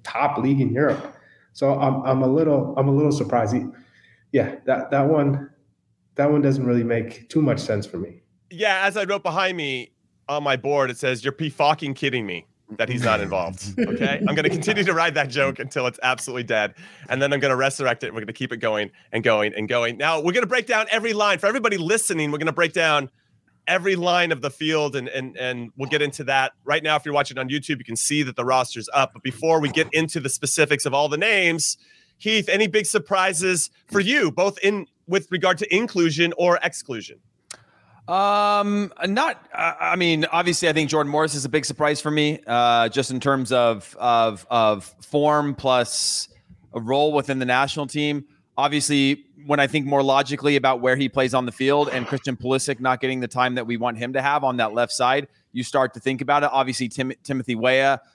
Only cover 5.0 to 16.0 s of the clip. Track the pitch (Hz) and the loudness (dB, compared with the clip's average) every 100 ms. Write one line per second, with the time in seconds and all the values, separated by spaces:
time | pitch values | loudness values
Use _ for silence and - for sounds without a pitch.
5 | 139 156 139 139 - _ _ _ _ _ | 4 4 2 0 -6 _ _ _ _ _
6 | _ - 143 147 139 135 123 120 117 117 | _ 0 2 4 2 2 0 0 0 -2
7 | 110 - - 160 147 113 - 104 - 87 | -4 -10 -4 0 2 0 -2 -4 -4 -10
8 | 92 - _ _ _ 170 208 190 196 208 | -10 -14 _ _ _ -4 0 2 0 0
9 | 190 202 185 165 190 180 143 131 - _ | -2 -2 -2 0 -2 -2 -4 -4 -8 _
10 | _ _ - 147 147 127 139 143 131 120 | _ _ -6 -2 0 0 0 2 0 -2
11 | 135 123 131 135 160 - 147 156 139 131 | -4 -2 -4 -4 -4 2 2 2 -2 -4
12 | 139 123 101 85 - _ - 104 113 123 | -2 -2 -4 -8 -12 _ -10 -6 -4 -2
13 | 117 107 98 95 85 92 - - 226 - | 0 0 0 -4 -4 -8 -10 -4 -4 -2
14 | 139 143 190 151 151 175 196 208 190 165 | -2 -2 -2 0 0 0 -2 0 0 2
15 | 170 151 139 135 135 139 139 143 123 - | 0 0 -2 0 0 -2 -6 -4 -4 0